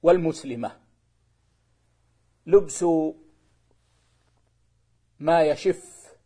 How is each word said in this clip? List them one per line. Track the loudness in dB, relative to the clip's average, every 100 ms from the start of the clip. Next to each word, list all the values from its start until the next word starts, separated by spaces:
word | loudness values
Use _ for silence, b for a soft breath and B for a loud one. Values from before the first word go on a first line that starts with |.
والمسلمة | 4 2 0 -6 -10 -10 -10 -12 _ _ _ _ _ _ _ _ _ _ _ _ _ _ _ _ 2
لبس | 2 2 -4 -2 0 -2 -8 -20 _ _ _ _ _ _ _ _ _ _ _ _ _ _ _ _ _ _ _
ما | 0 2
يشف | 2 0 -2 -4 -8 -20 -20 -20